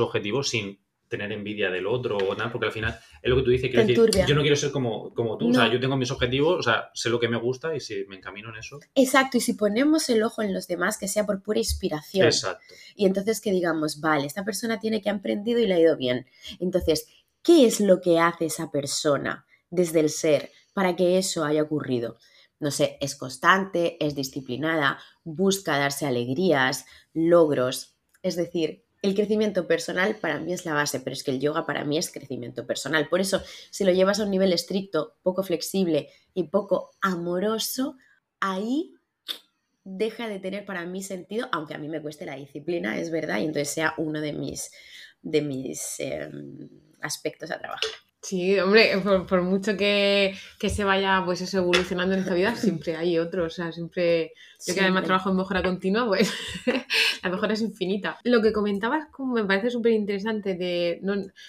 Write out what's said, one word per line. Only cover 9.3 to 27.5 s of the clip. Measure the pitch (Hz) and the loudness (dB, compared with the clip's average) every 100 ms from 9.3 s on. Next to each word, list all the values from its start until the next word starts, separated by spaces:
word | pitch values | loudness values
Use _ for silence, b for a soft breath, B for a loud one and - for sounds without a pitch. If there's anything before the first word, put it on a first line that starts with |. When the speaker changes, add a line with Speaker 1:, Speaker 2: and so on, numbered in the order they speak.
| 240 | 0
Speaker 2:
y | |
si | - | 0
ponemos | 196 208 214 294 311 - | 0 2 2 4 2 2
el | 226 | 2
ojo | 226 - | 0 -2
en | 208 185 | -4 -4
los | - | -4
demás, | 175 185 - | -2 -2 -2
que | 190 | -4
sea | 208 202 | -2 -2
por | 196 | -2
pura | 208 220 | -2 -2
inspiración. | 214 - 180 151 - 190 160 | -2 -2 -4 -4 -2 4 4
Speaker 1:
Exacto. | 104 98 90 B B B - | 4 -2 -8 B B B 0
Speaker 2:
Y | 190 | 2
entonces | 190 196 214 | 2 -2 -2
que | 214 | 0
digamos, | 185 175 160 151 147 | 0 0 0 -2 -2
"Vale, | 156 151 143 | 0 0 0
esta | - | -6
persona | 196 196 233 220 | -6 -4 -4 -2
tiene | 220 220 | -2 -2
que | 202 | -2
ha | |
emprendido | 208 220 214 208 240 | -2 -2 -2 0 2
y | 214 | 4
le | 175 | 6
ha | |
ido | 165 143 | 6 4
bien. | 127 123 B B B - | 0 -2 B B B -8
Entonces, | 185 180 170 151 b b _ _ | -2 0 2 0 b b _ _
¿qué | - 339 233 | 6 8 8
es | - | 6
lo | 202 185 | 4 6
que | 180 165 | 6 4
hace | 170 170 160 | 4 2 -4
esa | - 156 | -4 -4
persona | 143 139 - 156 135 - - b b _ | -4 -4 -2 2 2 0 -8 b b _
desde | 170 170 160 | -2 2 2
el | 151 | 2
ser | - 160 139 - b b | 2 2 2 0 b b
para | - 185 170 | 0 0 2
que | 180 185 | 4 4
eso | 190 175 147 | 2 -2 0
haya | 156 | 0
ocurrido?". | 151 147 131 123 113 - b b b - | 0 -2 -2 -2 -4 -8 b b b -6
No | 147 | -4
sé, | 143 143 - | 0 0 -2
es | 143 - | -8 -6
constante, | 135 - 170 190 190 175 170 - | -12 0 4 4 2 -2 -2 -2
es | 151 139 | -4 -2
disciplinada, | 131 143 131 123 160 160 139 - B B | -6 -6 -8 -4 -2 0 0 -2 B B
busca | 165 151 196 190 170 143 | -10 -2 0 0 0 0
darse | 139 139 143 | 0 0 -2
alegrías, | 123 120 131 185 143 131 - B B _ | 0 -2 0 2 4 2 -2 B B _
logros. | 156 165 170 156 | -2 4 6 6